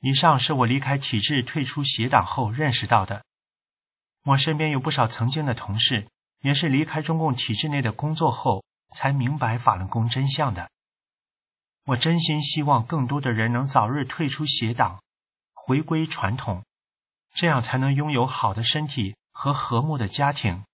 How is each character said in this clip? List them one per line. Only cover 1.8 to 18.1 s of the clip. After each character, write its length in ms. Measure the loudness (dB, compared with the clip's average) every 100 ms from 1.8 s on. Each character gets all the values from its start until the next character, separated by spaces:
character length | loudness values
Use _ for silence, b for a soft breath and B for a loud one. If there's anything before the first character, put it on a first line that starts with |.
邪 240 | -2 0 4
党 180 | 4 2
后 240 | -2 -4
认 220 | -2 0
识 160 | -2 2
到 180 | 2 2
的。 180 | -6 -12 _ _ _ _ _ _ _ _ _
我 140 | 2 2
身 200 | 2 0
边 140 | 0
有 100 | 0
不 100 | 0
少 160 | 0 0
曾 220 | 0 -2
经 180 | 0 -2
的 80 |
同 240 | -4 -4 -2
事， 300 | 0 0 -4 _ _ _
也 120 | 0
是 160 | 0 2
离 160 | 2
开 160 | 0 -4
中 180 | -2 0
共 160 | 0
体 200 | -2 -2
制 140 | -4 -2
内 120 | -2
的 100 | -2
工 220 | -2 -4
作 180 | 0 0
后 320 | 0 0 -2 -4 _ _
才 180 | -4 -2
明 260 | 0 0 0
白 200 | -2 2
法 180 | 2 0
轮 120 | -2
功 200 | -2 0
真 200 | 0 0
相 240 | 0 0
的。 160 | -2 -10 _ _ _ _ _ _ _ _ _ _ _
我 120 | -4 0
真 240 | 4 4
心 220 | 4 0
希 220 | 0 0
望 200 | 2 2 2
更 200 | -2 0
多 140 | 0
的 100 | 0
人 200 | 0 0
能 140 | 0 2
早 220 | 2 2
日 160 | 0
退 240 | -4 -4 -4
出 160 | -2
邪 300 | -2 0 0
党， 280 | 0 0 0 _ _ _ _ _
回 300 | -20 0 0
归 240 | 2 -2 -2
传 300 | -2 -2 -2
统， 280 | -4 -6 -8 _ _ _ _ _ _
这 120 | -2 0
样 140 | 2
才 180 | 0 0
能 160 | 2
拥 160 | 2 2